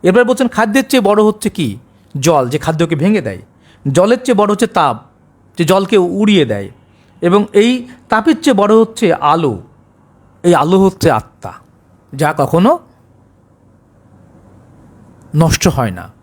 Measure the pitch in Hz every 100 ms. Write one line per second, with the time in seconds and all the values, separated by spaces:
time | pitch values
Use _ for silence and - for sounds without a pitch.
0 | 175 185 240 254 254 - 220 208 214 262
1 | 202 208 214 208 220 - 139 98 _ _
2 | _ 143 135 156 123 147 - 160 165 160
3 | 170 214 117 92 - _ _ _ 139 139
4 | 196 240 254 220 208 208 226 - 151 113
5 | - _ _ _ _ - 165 190 196 214
6 | 180 185 208 202 135 104 98 - _ _
7 | _ _ 170 190 202 202 226 254 240 -
8 | _ 220 220 311 - 202 208 220 220 220
9 | 202 156 147 160 156 101 - _ _ _
10 | _ _ _ _ 175 170 147 190 190 185
11 | - 110 - _ 95 - _ _ _ _
12 | _ 135 151 156 139 160 202 349 - _
13 | _ _ _ _ _ _ _ _ _ _
14 | _ _ - - - - - - - -
15 | - - - 147 160 - - 147 117 90
16 | 87 _